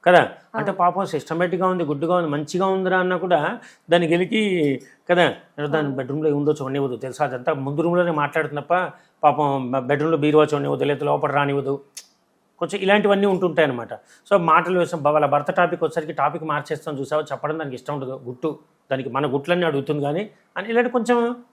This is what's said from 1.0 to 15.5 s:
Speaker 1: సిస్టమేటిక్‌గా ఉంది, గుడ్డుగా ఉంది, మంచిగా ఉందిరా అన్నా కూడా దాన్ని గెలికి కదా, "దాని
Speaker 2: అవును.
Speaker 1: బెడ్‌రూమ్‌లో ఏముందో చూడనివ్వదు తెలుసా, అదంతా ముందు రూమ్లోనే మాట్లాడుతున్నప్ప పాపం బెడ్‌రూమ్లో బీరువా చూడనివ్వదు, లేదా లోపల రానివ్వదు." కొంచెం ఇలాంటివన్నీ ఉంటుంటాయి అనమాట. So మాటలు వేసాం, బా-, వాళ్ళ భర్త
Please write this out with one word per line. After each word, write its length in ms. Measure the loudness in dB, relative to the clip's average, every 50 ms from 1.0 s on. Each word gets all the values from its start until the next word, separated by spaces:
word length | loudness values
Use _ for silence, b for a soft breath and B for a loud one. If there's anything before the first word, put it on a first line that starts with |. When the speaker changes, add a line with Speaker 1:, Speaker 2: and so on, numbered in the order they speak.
| -4
Speaker 1:
సిస్టమేటిక్‌గా 600 | -4 -4 -6 -6 -4 -2 -2 0 0 0 0 0 0
ఉంది, 160 | 0 0 -2
గుడ్డుగా 320 | -2 -2 -4 0 0 0
ఉంది, 140 | 0 0 0
మంచిగా 360 | -2 -4 -4 -4 -2 -2 0
ఉందిరా 340 | 0 0 0 0 0 0 0
అన్నా 180 | 0 0 -2 -2
కూడా 420 | 0 2 2 2 2 0 -4 -6 B B B B _ 2
దాన్ని 180 | 2 2 4 4
గెలికి 720 | 2 2 0 0 0 0 0 0 0 0 0 0 0 -2 B B B B _ 0
కదా, 240 | 4 4 4 2 2 -4 -14 _ _ -6
"దాని 180 | -6 -2 -2 -2
Speaker 2:
అవును. 140 | -2 -2
Speaker 1:
బెడ్‌రూమ్‌లో 380 | -4 -6 -6 -6 -6 -2 0 0
ఏముందో 240 | 0 2 0 0 0 -2
చూడనివ్వదు 340 | -4 -6 -4 -2 -2 -2 -4
తెలుసా, 300 | -6 -8 -10 -4 -4 -4
అదంతా 280 | -4 -4 -4 -4 -4 -4
ముందు 280 | -2 -4 -6 -4 -2
రూమ్లోనే 300 | 0 0 2 2 2 0
మాట్లాడుతున్నప్ప 640 | 0 0 -2 0 0 -2 -4 -2 -6 -8 -2 0 0 0 0 -4 b b b b b _ 4
పాపం 480 | 4 4 4 2 2 0 0 -2 -2
బెడ్‌రూమ్లో 460 | -2 -2 0 0 0 0 2 0 0 2
బీరువా 260 | 2 4 6 6 4
చూడనివ్వదు, 400 | 4 2 -2 -2 -2 -2 -2 0
లేదా 220 | -2 -2 -2 0
లోపల 260 | 0 0 0 0 0
రానివ్వదు." 500 | 0 0 0 0 0 -2 -2 -2 -4 -6 -6 _ _ -20 -20 _ _ _ _ _ _ _ _ _ _ _
కొంచెం 220 | -6 -6 -4 -2
ఇలాంటివన్నీ 460 | 2 4 4 4 4 4 2 4 2 2
ఉంటుంటాయి 400 | 2 2 0 0 2 2 2 2
అనమాట. 260 | 2 -4 -6 -10 -12
So 440 | -14 _ _ -20 _ _ 0 2 2
మాటలు 420 | 4 6 4 4 4 2 0 0
వేసాం, 240 | 0 0 -2 0 0
బా-, 80 | 2
వాళ్ళ 140 | 4 4 4
భర్త 260 | 4 2 0 0 0